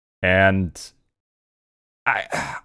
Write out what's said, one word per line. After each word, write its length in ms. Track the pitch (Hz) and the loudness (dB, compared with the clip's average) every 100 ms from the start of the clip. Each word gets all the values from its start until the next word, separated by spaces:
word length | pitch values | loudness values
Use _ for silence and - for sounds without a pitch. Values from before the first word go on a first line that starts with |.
| _ - | _ -4
And 580 | 92 92 98 95 90 - - _ _ _ _ _ _ _ _ _ _ _ - | 2 4 4 4 -2 -6 -20 _ _ _ _ _ _ _ _ _ _ _ -4
I, 500 | 104 - - - - | -4 -4 -6 -8 -8